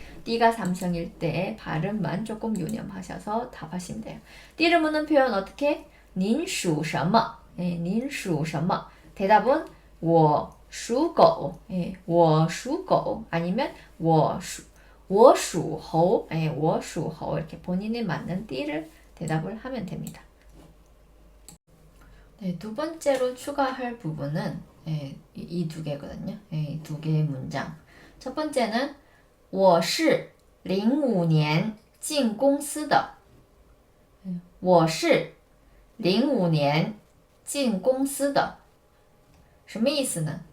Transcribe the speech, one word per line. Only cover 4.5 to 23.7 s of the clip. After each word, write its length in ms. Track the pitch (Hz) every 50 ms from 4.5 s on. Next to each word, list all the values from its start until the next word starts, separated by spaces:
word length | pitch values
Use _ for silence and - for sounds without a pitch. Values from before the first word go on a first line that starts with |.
| -
띠를 260 | - 320 339 339 339
묻는 240 | 311 311 311 302 302
표현 280 | 302 311 269 262 247 208
어떻게? 520 | 196 190 - - - 285 294 294 - - - - - - - -
您属什么? 1200 | 190 190 208 233 302 359 370 - - - 180 156 151 156 - - - 135 175 220 226 - - - - - - - -
예, 180 | 180 175 175
您属什么? 1080 | 170 170 175 202 233 262 285 - - - 196 160 147 156 156 - 143 156 185 190 - - - - - - - -
대답은 500 | - 196 190 214 202 196 240 285 320 - - - - - - - -
我属狗. 1500 | 170 160 165 165 156 151 - - - - - - - - - - - - 233 269 330 339 - - 185 - - - 147 139 - - - -
예, 240 | 185 180 170 - - - -
我属狗. 1200 | - 170 170 170 160 151 156 160 180 - - - 247 302 381 - - - - - - - 220 - -
아니면 420 | - 170 170 175 190 240 294 330 - - - - - -
我属, 640 | 160 165 160 156 139 113 - - - - - - - - - - - - - - - -
我属猴. 1200 | 185 202 240 285 349 - - - - 170 156 156 160 151 - - - 160 170 185 226 - - -
예, 180 | - 160 160 151
我属猴. 880 | 127 139 151 165 196 - - - - 175 156 156 156 - - - 156 160
이렇게 200 | 156 - - -
본인이 420 | - 180 180 190 208 220 233 240
맞는 460 | 226 180 143 139 - - 175 190 220 -
띠를 420 | - - 294 311 294 320 320 - - - - - -
대답을 420 | - 175 156 160 160 160 190 220 220
하면 280 | - 254 269 233 185
됩니다. 360 | 180 - - - - - - - _ _ _ _ - - - - - - - - _ - - - _ - - - - - - - - - _ _ _ - _ - - - - - - - - - - - -
네, 180 | 208 185 175 175
두 160 | - 214 220
번째로 600 | 269 311 320 330 320 - 294 269 254 254 254 254
추가할 640 | - - 285 277 285 269 254